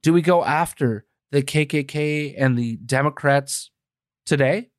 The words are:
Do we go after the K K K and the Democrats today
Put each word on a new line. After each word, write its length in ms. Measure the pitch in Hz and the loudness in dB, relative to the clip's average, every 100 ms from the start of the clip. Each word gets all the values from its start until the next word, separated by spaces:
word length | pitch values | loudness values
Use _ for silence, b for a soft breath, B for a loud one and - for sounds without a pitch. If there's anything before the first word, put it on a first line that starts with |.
Do 80 | 156 | 4
we 100 | 170 | 2
go 220 | 160 175 | 4 2
after 640 | - 147 165 - 127 104 _ _ _ | 2 0 -2 -2 -2 -2 _ _ _
the 100 | 143 | -2
K 240 | 139 151 147 | 0 -2 0
K 180 | 151 | -2
K 520 | 139 151 151 151 147 - | -4 -4 -2 -2 -6 -2
and 220 | 135 120 | 0 0
the 180 | 117 113 | -2 -6
Democrats 920 | 117 131 143 147 143 139 139 - - _ _ _ _ _ - | -4 0 0 0 2 2 0 -10 -12 _ _ _ _ _ -2
today 440 | 147 135 190 240 | 2 2 0 -4